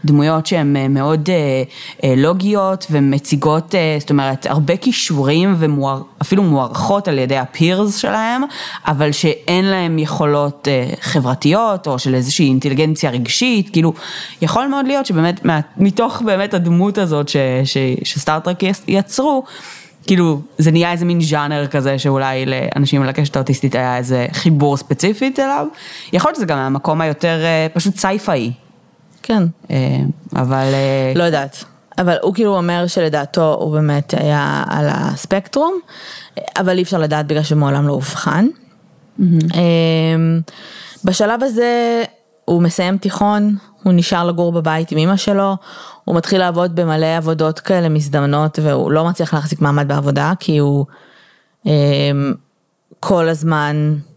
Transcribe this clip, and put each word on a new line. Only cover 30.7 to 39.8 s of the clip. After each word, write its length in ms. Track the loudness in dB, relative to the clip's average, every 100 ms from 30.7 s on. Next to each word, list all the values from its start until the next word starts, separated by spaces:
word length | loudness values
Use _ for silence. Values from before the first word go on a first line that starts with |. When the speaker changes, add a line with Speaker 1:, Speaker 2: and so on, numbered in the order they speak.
Speaker 1:
אה, 400 | 0 0 0 0
Speaker 2:
לא 80 | 0
יודעת. 400 | 0 0 -4 -12 -18 _ _ -2
אבל 180 | 0 2
הוא 120 | 0
כאילו 240 | 0 2 2
אומר 300 | 0 0 0
שלדעתו 720 | 0 0 0 -2 0 2 2
הוא 120 | 0
באמת 400 | 2 2 0 0 0
היה 460 | 2 2 0 -2 -2
על 180 | -2 0
הספקטרום, 880 | 0 -2 -4 -2 -4 -2 -2 0 -2 -8 -20 -20 -20 -14 -12 -8 -2
אבל 200 | 0 0
אי 60 |
אפשר 140 | 0 0
לדעת 300 | 0 -2 0
בגלל 160 | -2
שמעולם 440 | 0 2 2 2 0
לא 60 |
אובחן. 540 | -2 -4 -4 -2 2 0 -2 -20 _ _ _ _ -2
Speaker 1:
מהמם. 220 | 2 2 2
Speaker 2:
אמ, 880 | 2 2 2